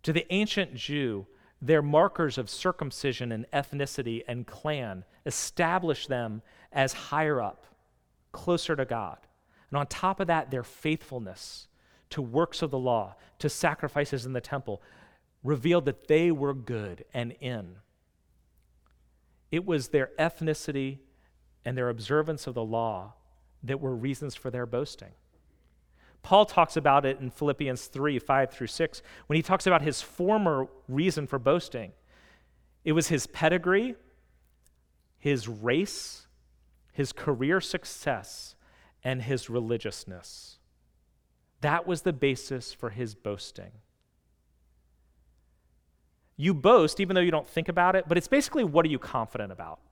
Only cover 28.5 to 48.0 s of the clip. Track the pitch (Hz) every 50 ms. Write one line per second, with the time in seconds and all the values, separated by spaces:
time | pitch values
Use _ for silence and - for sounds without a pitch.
28.5 | - - 120 110 - - 165 - - - - - - - - - 147 165 156 -
29.5 | 185 185 - 190 175 160 147 156 131 - - - - - 175 190 214 214 202 170
30.5 | 151 131 131 - - - - - 127 139 170 190 - 156 143 131 - 127 113 135
31.5 | 151 175 - - - 120 107 92 - _ _ _ _ - - - _ _ _ _
32.5 | _ _ _ _ _ _ _ 160 151 165 156 - 165 131 - - - - 165 160
33.5 | 175 180 165 180 190 196 233 254 233 - _ _ _ _ _ _ _ _ _ _
34.5 | _ _ _ _ _ _ _ _ _ _ _ _ _ _ - 143 143 123 104 117
35.5 | 113 104 107 120 127 160 196 - - - - - - - - _ _ _ _ _
36.5 | _ _ _ _ _ _ _ _ _ - 139 - - - - 156 139 113 131 143
37.5 | 180 190 185 - - 180 - - - - - 147 127 101 98 - - - - -
38.5 | - _ _ _ _ _ _ _ _ _ - 127 131 127 110 120 139 120 - -
39.5 | 117 123 113 113 120 113 - 107 - - - 98 92 87 - - - - - -
40.5 | - _ _ _ _ _ _ _ _ _ _ _ _ _ _ _ _ _ _ _
41.5 | _ _ - 147 151 170 170 185 180 156 - 185 156 127 143 135 131 123 - -
42.5 | 135 127 117 - - - - 113 101 123 123 110 104 - _ 107 104 98 - -
43.5 | - - 95 95 110 107 _ _ _ _ _ _ _ _ _ _ _ _ _ _
44.5 | _ _ _ _ _ _ _ _ _ _ _ _ _ _ _ _ _ _ _ _
45.5 | _ _ _ _ _ _ _ _ _ _ _ _ _ _ _ _ _ - 143 185
46.5 | 185 143 127 196 247 226 160 151 - - 196 175 190 185 175 180 160 151 143 -
47.5 | - - 160 - 170 180 175 180 190 190